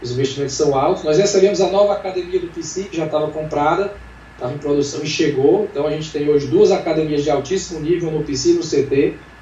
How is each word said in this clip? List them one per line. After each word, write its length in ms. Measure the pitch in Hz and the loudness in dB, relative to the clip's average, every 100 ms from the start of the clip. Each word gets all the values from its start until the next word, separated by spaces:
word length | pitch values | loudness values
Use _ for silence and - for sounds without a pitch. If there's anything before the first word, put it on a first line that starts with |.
os 80 | 123 | -6
investimentos 440 | 123 135 143 135 | -2 -2 -2 -6
são 220 | - 143 135 | 0 2 2
altos. 280 | 151 185 | 2 0
Nós 120 | 156 151 | 2 4
recebemos 440 | 202 196 196 175 | 4 4 4 4
a 100 | 185 | 2
nova 220 | 196 208 | 4 4
academia 480 | - 190 175 175 185 | 2 -4 -6 -2 -4
do 80 | 165 | -4
P 140 | 165 | -8
C, 220 | 160 185 | -8 -8
que 120 | 196 165 | -6 -4
já 100 | 156 | -2
tava 240 | 151 156 | -2 -2
comprada, 640 | 156 156 147 151 170 196 - - - - - | -4 -4 0 0 0 -2 -6 -18 -20 -20 -10
tava 140 | 151 | -8
em 60 | 147 | -6
produção 440 | 147 143 - 151 | -2 0 0 -4
e 40 | 151 | -6
chegou. 640 | - 151 131 143 202 202 | 0 0 4 4 4 0
Então 160 | 143 151 | -2 -4
a 40 | |
gente 200 | 156 156 | -4 -6
tem 180 | 147 147 | -4 2
hoje 200 | 147 131 | 2 2
duas 240 | 175 190 | 4 4
academias 500 | - 170 156 151 147 | 4 0 -2 0 -2
de 80 | 143 | 0
altíssimo 480 | 135 131 190 - 160 | -2 -2 -4 -4 -8
nível 320 | 151 175 160 | -2 -2 0
no 140 | 151 | -4
P 100 | 143 131 | -4 -2
C 140 | 170 | 2
e 20 | |
no 80 | 170 | 2
C 180 | 156 147 | 2 0
T, 320 | 131 139 160 - - - | 0 2 0 -2 -18 -20